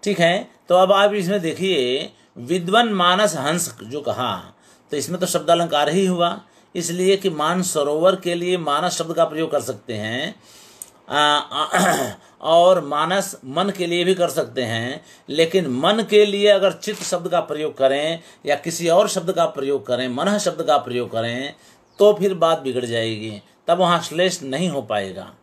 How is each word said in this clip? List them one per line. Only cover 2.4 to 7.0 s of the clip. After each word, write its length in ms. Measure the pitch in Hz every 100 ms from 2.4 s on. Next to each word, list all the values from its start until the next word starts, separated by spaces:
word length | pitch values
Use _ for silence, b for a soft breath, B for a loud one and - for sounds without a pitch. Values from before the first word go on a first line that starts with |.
| 120 180 170 208 240
मानस 480 | 196 175 185 214 160
हंस 400 | 135 170 - -
जो 180 | 107 143
कहा, 540 | - 104 123 95 90 _ b b _
तो 60 | 151
इसमें 240 | 139 175
तो 60 | 175
शब्दालंकार 640 | 185 160 170 170 147 147
ही 180 | 170 190
हुआ, 340 | 180 170 104 - b b
इसलिए 420 | 180 170 175